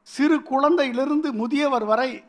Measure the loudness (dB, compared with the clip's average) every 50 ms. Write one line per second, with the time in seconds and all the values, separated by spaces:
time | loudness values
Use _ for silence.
0 | _ -14 -4 0 2 2 2 2 0 -2 0 2 2 4 4 2 2 0 -2 -2
1 | -2 0 0 -2 -2 -2 -4 -4 -4 -2 -2 0 0 0 0 0 0 0 0 0
2 | 0 -2 -4 -8 -14